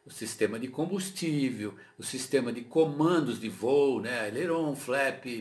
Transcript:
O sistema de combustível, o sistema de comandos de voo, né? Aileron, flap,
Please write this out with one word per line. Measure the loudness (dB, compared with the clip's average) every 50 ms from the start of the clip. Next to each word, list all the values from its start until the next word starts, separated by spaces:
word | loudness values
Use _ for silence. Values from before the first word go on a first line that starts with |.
| -20
O | -16
sistema | -12 -10 -8 -8 -2 0 0 0 0 -2
de | -6
combustível, | -6 -4 -4 -2 -2 -2 -2 -4 -4 -6 -4 -2 0 2 2 2 0 0 -2 -6 -6 -8 -10 -18 -20 -16
o | -10 -8
sistema | -6 -6 -6 -2 2 2 2 2 2
de | -4 -6
comandos | -6 -2 2 4 4 4 4 4 4 6 6 4 2 2 -2 -4
de | -4
voo, | -6 -6 -2 0 4 4 6 4 4 2 0
né? | -2 -2 -2 -2
Aileron, | -2 -4 -2 -2 -2 0 0 0 0 0 -2
flap, | -4 -4 -2 0 2 2 0 -2 -4 -8 -8 -8 -8